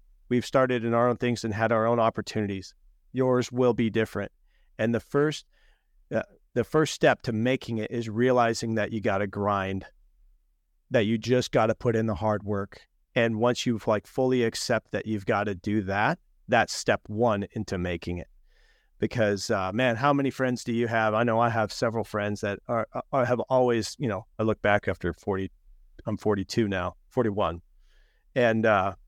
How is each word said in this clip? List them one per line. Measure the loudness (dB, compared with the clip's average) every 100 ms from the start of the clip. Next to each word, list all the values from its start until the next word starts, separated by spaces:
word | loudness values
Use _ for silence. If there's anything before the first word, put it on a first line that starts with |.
| -18 _ -2
We've | -2 2
started | 2 2 2
in | 0
our | 2 2
own | 2
things | -2 -2
and | -4
had | -2 0
our | 2 2
own | 2
opportunities. | 2 0 -4 -4 -4 -6 -12 -20 _ _ _
Yours | -2 2 2 0
will | 2 2
be | 2 0
different. | 0 -2 -4 -8 _ _ _ _ -4
And | -2
the | -2
first, | -2 0 0 -2 -12 _ _ _ _ _ -8
uh, | -6 -6 _ _
the | -4
first | 0 0 0
step | 2 2 2
to | -2
making | -2 0 -2 -4 -8
it | -6
is | -6 -6
realizing | 0 2 4 2 0 -2 -2
that | -2
you | -2
gotta | 0 0 -2
grind, | -2 0 0 -2 -6 -8 _ _ _ _ _ _ _ _ _ -2
that | 0 2
you | 0
just | 2 0 2
gotta | 2 2 0
put | -2 0
in | -2
the | -2
hard | -2 -2
work. | -2 -6 -6 -12 _ _ _ 0
And | 0 2
once | 0 0 -2
you've, | -2 0
like, | -2 -2
fully | -2 2 2
accept | 0 -2 -2 -2 -2
that | -6 -4
you've | -4 0
gotta | 0 0 -4
do | -2 -2
that, | 0 0 0 -2 _ _ 0
that's | 2 2
step | -2 -2 -2 -2
one | 0 2 2 -2
into | -6 -6 -4
making | -2 -4 -6 -8
it. | -10 _ _ _ _ _ _ -6
Because, | -4 0 0 0 0
uh, | -2 0
man, | 0 0 2
how | 2
many | 2 0
friends | -2 -2 -2
do | -4
you | -2 0
have? | 0 2
I | 2
know | 2 2
I | 2
have | 0 -2
several | -2 -2 -2
friends | -4 -4 -4 -4
that | -4 -6 -4
are, | -4 -4 -8 -4
are, | -2
have | 0 0
always, | 0 2 4 2 -2 -4
you | -4
know, | -4 -8 -2
I |
look | 0 2
back | 2 2 0
after | -4 -4
forty, | -4 -4 -4 -4 -10 -20 -20 -20 -14 -8
I'm | -4
forty-two | 0 0 0 0 0
now, | 0 -4 -8 _
forty-one. | -2 0 0 -2 -2 -12 _ _ _ _ _ _ 2
And, | 2 4 4
uh, | 4 2 -4